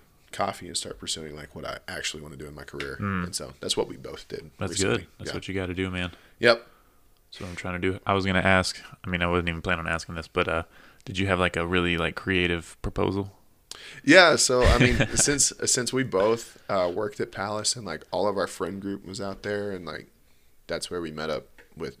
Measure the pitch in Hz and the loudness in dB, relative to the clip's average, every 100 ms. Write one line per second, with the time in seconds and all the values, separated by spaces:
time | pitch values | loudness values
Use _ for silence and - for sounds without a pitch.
0 | - _ _ - 98 - 90 82 - - | -18 _ _ -4 -4 -4 -8 -8 -8 -8
1 | - - 78 73 73 - - 67 - 87 | -8 -6 -8 -12 -14 -12 -10 -10 -10 -8
2 | - 78 76 69 76 73 69 69 69 69 | -8 -8 -12 -14 -14 -14 -14 -10 -10 -6
3 | 101 95 87 - 67 69 92 - - - | -4 -2 -4 -6 -10 -10 -4 -2 -4 -8
4 | - - - - 76 - 92 85 95 113 | -12 -14 -12 -12 -12 -8 -6 0 0 0
5 | - - 76 - - 95 92 90 95 90 | -2 -12 -8 -8 -6 -4 -4 -4 -4 -2
6 | 90 - - _ 120 117 - - _ _ | -6 -8 -20 _ 4 4 0 -20 _ _
7 | _ _ _ - 92 87 92 90 92 92 | _ _ _ -14 -12 -8 -6 -2 0 0
8 | - 98 95 92 95 92 92 - - - | 0 0 2 2 4 4 2 -4 -12 -16
9 | - 90 87 90 87 82 92 85 82 82 | -6 -2 2 2 0 -2 -2 -2 -2 -4
10 | - 85 - - 87 82 - - - - | -4 -10 -4 0 0 0 -2 -10 -20 -18
11 | - 92 98 90 90 87 85 92 87 85 | -8 -2 2 2 2 0 0 2 2 2
12 | 80 - - 92 87 87 80 - - 95 | 0 -2 0 2 2 0 -4 -8 -6 0
13 | 95 95 98 - _ _ _ - - - | 0 0 -4 -10 _ _ _ -18 -16 -4
14 | - 170 170 135 - 127 123 120 120 117 | 8 10 10 8 4 6 6 8 6 4
15 | 120 - - 143 - - 110 - 117 127 | 2 2 2 2 0 0 0 0 0 -2
16 | 127 92 104 117 - - - 101 90 90 | 0 2 4 2 -2 -16 -4 0 0 0
17 | 107 - 113 - 98 107 107 127 98 80 | -4 -4 -6 -4 -6 -2 -2 -2 -6 -10
18 | - 90 104 98 85 - 87 98 98 98 | -4 0 0 2 -2 -2 -6 -4 -6 -6
19 | - 95 98 95 101 104 101 95 80 78 | -8 -10 -8 -6 -4 -4 -4 -6 -8 -12
20 | - _ _ - _ - - 82 - 90 | -14 _ _ -20 _ -20 -10 -8 -6 -6
21 | 80 76 78 69 - - - - 80 - | -6 -6 -4 -4 -6 -18 -20 -12 -12 -12